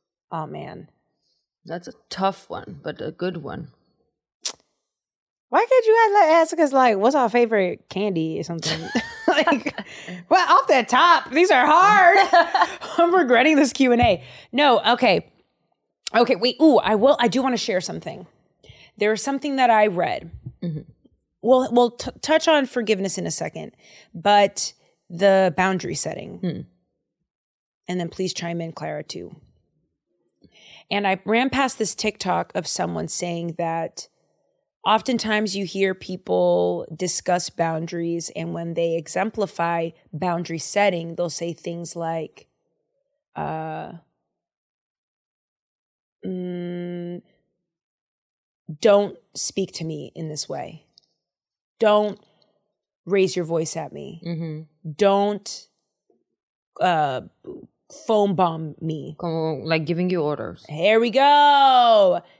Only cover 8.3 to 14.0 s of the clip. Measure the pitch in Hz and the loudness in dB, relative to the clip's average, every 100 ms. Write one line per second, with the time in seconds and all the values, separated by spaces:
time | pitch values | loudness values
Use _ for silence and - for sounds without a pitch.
8.3 | 160 165 165 160 160 165 233 - - - | -6 -8 -6 -6 -6 -4 -6 -6 -4 0
9.3 | - 339 262 294 - - - - 180 - | 2 2 0 -2 -10 -14 -16 -16 -16 0
10.3 | 370 302 359 - 269 226 254 349 311 - | 2 6 4 6 2 4 4 6 4 2
11.3 | 277 370 262 302 330 392 415 359 392 392 | 2 4 4 6 6 6 6 6 6 6
12.3 | 349 330 359 330 - - - 339 370 254 | 4 4 0 0 -4 -6 0 4 4 4
13.3 | 240 285 294 269 - 254 240 | 4 4 4 2 2 2 4